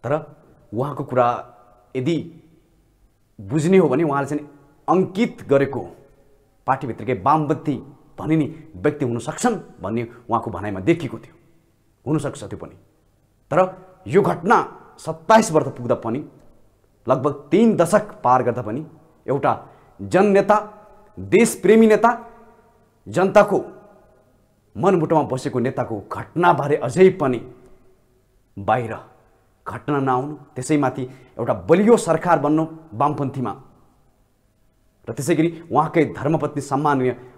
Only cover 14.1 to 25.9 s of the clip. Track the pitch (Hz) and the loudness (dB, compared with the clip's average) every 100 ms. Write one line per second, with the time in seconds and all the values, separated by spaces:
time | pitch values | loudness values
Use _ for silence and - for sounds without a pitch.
14.1 | 165 - 165 170 240 - - - - - | 2 2 -2 2 2 2 -12 -20 -14 -12
15.1 | 160 - - 220 156 131 - 120 120 113 | -10 4 6 6 2 0 -6 -4 -2 -2
16.1 | 127 160 - - _ _ _ _ _ - | -6 -8 -20 -20 _ _ _ _ _ -2
17.1 | 131 143 143 - 196 233 202 160 208 208 | 0 0 -6 0 4 4 4 2 2 0
18.1 | - 123 127 120 117 107 120 156 - _ | -4 2 2 2 -4 -6 -8 -10 -20 _
19.1 | _ - 135 139 113 - - _ _ 98 | _ -6 -2 0 -2 -8 -20 _ _ -2
20.1 | 175 202 196 196 208 208 - - - - | 2 4 4 4 0 0 -18 -20 -20 -20
21.1 | - 98 202 226 - 180 220 226 208 226 | -16 0 2 2 2 4 6 6 6 2
22.1 | 233 - - - _ _ _ _ _ - | 0 -10 -20 -20 _ _ _ _ _ -6
23.1 | 110 190 208 202 160 - - - - _ | -2 4 4 4 0 -4 -18 -20 -20 _
24.1 | _ _ _ _ _ _ 98 170 185 156 | _ _ _ _ _ _ -2 0 0 2
25.1 | 160 123 127 143 127 120 127 120 | 0 0 -4 -4 -2 -2 -4 -6